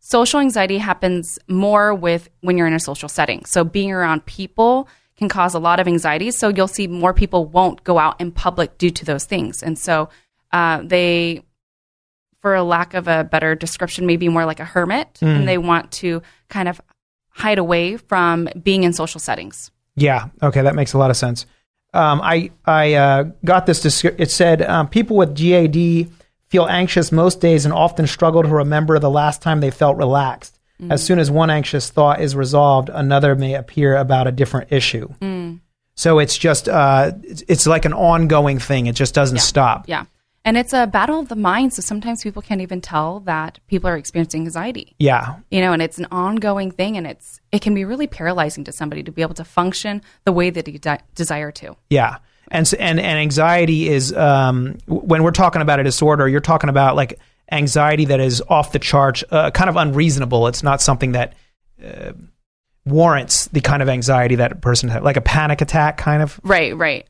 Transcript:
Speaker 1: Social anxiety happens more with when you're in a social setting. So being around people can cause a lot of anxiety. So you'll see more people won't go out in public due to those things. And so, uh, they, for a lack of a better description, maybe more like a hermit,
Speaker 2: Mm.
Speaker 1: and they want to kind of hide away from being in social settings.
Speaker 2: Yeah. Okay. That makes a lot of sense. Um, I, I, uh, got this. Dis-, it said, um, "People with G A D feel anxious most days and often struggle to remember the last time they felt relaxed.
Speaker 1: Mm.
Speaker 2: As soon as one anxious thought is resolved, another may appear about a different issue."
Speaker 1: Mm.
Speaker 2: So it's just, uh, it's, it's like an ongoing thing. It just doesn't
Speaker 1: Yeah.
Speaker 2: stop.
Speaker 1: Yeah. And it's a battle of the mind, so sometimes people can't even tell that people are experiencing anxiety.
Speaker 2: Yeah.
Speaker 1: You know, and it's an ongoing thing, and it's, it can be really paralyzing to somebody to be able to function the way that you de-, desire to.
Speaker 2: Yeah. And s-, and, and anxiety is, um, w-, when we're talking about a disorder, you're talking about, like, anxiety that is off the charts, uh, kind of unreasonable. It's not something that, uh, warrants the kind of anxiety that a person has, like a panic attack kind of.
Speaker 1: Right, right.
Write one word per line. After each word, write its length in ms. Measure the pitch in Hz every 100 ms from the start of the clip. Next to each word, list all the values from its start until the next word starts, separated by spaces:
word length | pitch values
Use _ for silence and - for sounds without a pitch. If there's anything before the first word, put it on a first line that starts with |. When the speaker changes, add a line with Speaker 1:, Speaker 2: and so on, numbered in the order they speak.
Speaker 1:
Social 380 | - 240 240 294
anxiety 380 | 277 220 190 196
happens 600 | 208 185 185 180 170 - _
more 480 | 185 196 208 208 202
with 340 | 170 170 170 _
when 180 | 180 180
you're 80 | 170
in 60 |
a 60 | 160
social 300 | 165 139 147
setting. 340 | - 151 113 -
So 180 | -
being 280 | 165 202 196
around 360 | 190 175 160 -
people 600 | - 190 - 226 254 269 _ _ _
can 120 | 208
cause 260 | 196 175 170
a 40 |
lot 200 | 170 175
of 80 | 180
anxiety. 420 | 170 160 151 208
So 200 | 240 220
you'll 180 | 190 190
see 180 | - 196
more 280 | 175 175
people 320 | 190 202 185 156
won't 380 | 170 185 180
go 140 | - 175
out 240 | 156 -
in 100 | 175
public 460 | 170 180 180 165 _
due 140 | 180
to 120 | 170
those 220 | 151 143 -
things. 380 | - 107 -
And 160 | 139 160
so, 300 | - 160 156 _ _ _ _
uh, 320 | 175 170 160
they, 600 | 170 180 175 170 170 165 _ _ _ _ _ _ _ _ _ _
for 120 | 202
a 100 | 190
lack 300 | 175 175 175
of 140 | 185 175
a 160 | 165
better 320 | 156 156 160 160
description, 500 | 165 - 175 - 180
maybe 240 | 170 175
more 160 | 165 165
like 140 | 156
a 60 | 160
hermit, 500 | - 175 226 - _
Speaker 2:
Mm. 160 | 156 151
Speaker 1:
and 100 | 143
they 100 | 185
want 340 | 175 170 -
to 280 | - 180 165 165 _ _
kind 200 | 208 180
of 100 | 175 _ _ _ _ _
hide 280 | - 220 208
away 400 | 170 175 175 226
from 500 | _ 202 175 170 170 180
being 220 | 185 190
in 100 | 175
social 260 | 170 160 160
settings. 520 | - 117 92 - - _ _ -
Speaker 2:
Yeah. 340 | 143 127 - -
Okay. 220 | 147 135
That 100 | 135
makes 200 | 147 139
a 40 | 135
lot 140 | 135
of 60 | 123
sense. 280 | 123 120 - _ _ _ _
Um, 260 | - 156 147
I, 260 | - 165 170 _ -
I, 300 | 156 151 151
uh, 280 | 139 139 151 - 165
got 220 | 185 185
this. 140 | 160
Dis-, 220 | 156 -
it 280 | 170 - 160
said, 320 | - 170 160
um, 240 | 165 170 147
"People 280 | 220 233 214
with 200 | 170 143
G 180 | 165
A 140 | 180 165
D 400 | 151 170 170 170 - _ _ _
feel 160 | 185 165
anxious 460 | 180 180 - 170
most 280 | 160 175 180
days 240 | 170 160 143
and 80 |
often 340 | 156 165 170 156
struggle 340 | - 165 160
to 80 | 156
remember 480 | 151 143 151 156 156
the 140 | 143
last 320 | 143 151 147
time 160 | - 156
they 100 | 139
felt 280 | 131 151 139
relaxed. 640 | 139 139 135 123 - _ _ _
Speaker 1:
Mm. 100 | 175
Speaker 2:
As 120 | 147 -
soon 140 | 175
as 100 | 151
one 220 | 147 165
anxious 400 | 151 143 143 -
thought 280 | - 147 147
is 160 | 151 139
resolved, 540 | 135 147 143 135 131
another 460 | - 139 143 143 135
may 180 | 135
appear 420 | 135 123 - 143 135
about 300 | 131 135 127
a 60 |
different 400 | 123 131 131 -
issue." 360 | 139 - 113 107 143
Speaker 1:
Mm. 380 | 196 185 175 170 _ _ _
Speaker 2:
So 240 | - 170 160
it's 180 | 147 -
just, 320 | 165 147 -
uh, 440 | 175 139 135 143 185
it's, 220 | - 175 -
it's 200 | 170 151
like 180 | 165 160
an 80 |
ongoing 640 | 151 175 165 160 151 147 139
thing. 300 | - 135 120
It 80 | 117
just 180 | 131
doesn't 240 | - 139 127
Speaker 1:
Yeah. 60 |
Speaker 2:
stop. 440 | - - 127 - -
Speaker 1:
Yeah. 180 | 160 175 _ _ _ 226
And 120 | 226
it's 160 | 240
a 120 | 262 233
battle 340 | 196 220 311
of 80 | 285
the 80 | 220
mind, 360 | 196 196 262
so 80 | -
sometimes 400 | - 208 226 233
people 200 | 214 202
can't 180 | - 202
even 220 | 185 185
tell 400 | 170 160 156 190
that 380 | 190 160 156 - _
people 220 | 190 180
are 60 | 170
experiencing 460 | 143 170 165 156
anxiety. 520 | 165 165 196 254 - _
Speaker 2:
Yeah. 380 | 143 123 120 147 -
Speaker 1:
You 120 | 190
know, 100 | 185
and 100 | 165
it's 160 | 165 -
an 80 | 180
ongoing 580 | 185 185 220 208 202 190
thing, 280 | 180 190 214
and 100 | 160
it's, 320 | - - - _
it 80 | 208
can 120 | 214
be 120 | 202 190
really 220 | 254 294
paralyzing 580 | - 165 180 151 156 143
to 80 |
somebody 300 | - 151 147
to 80 | 151
be 100 | 160
able 140 | 160 160
to 100 | 160
function 560 | - 180 185 214 208 - _ -
the 80 |
way 160 | 175 180
that 180 | 170 156
you 120 | 147
de-, 200 | 156 143 _ -
desire 360 | 170 147 151
to. 240 | 147 - - _
Speaker 2:
Yeah. 280 | 143 117 - _ _ _
And 120 | 165
s-, 100 | 160
and, 260 | - 180 165
and 200 | - 151
anxiety 680 | 151 143 160 175 170 160 160
is, 240 | 143 131
um, 680 | - 156 135 131 127 127 - -
w-, 200 | 165 196
when 180 | 160
we're 80 | 160
talking 300 | 165 185 170
about 180 | 151 143
a 40 |
disorder, 440 | 139 123 151 147 135
you're 140 | 139
talking 280 | 143 160 151
about, 280 | 139 135 139
like, 220 | 131 - _ _ _
anxiety 540 | 156 143 151 147 151 147
that 140 | 139
is 240 | 131 120 -
off 240 | 160 147
the 60 | 147
charts, 440 | - 143 139 127 -
uh, 180 | 156 156
kind 180 | - 190
of 80 | 175
unreasonable. 680 | 156 139 165 139 127 120 117
It's 140 | 120
not 200 | 147 139
something 320 | - 127 131
that, 220 | 123 123 - _ _ _ _
uh, 300 | 55 - - - - _ _ _ _ _ -
warrants 600 | 147 170 147 123 - -
the 80 | 151
kind 200 | - 143
of 60 | 135
anxiety 480 | 127 120 131 123 123
that 160 | 120
a 40 | -
person 340 | 123 120 127
has, 120 | 117
like 140 | - 135
a 60 |
panic 400 | 120 156 151 147
attack 340 | 151 160 151 151
kind 260 | - 151
of. 160 | 151 -
Speaker 1:
Right, 320 | 190 190 147 156
right. 320 | 165 135 -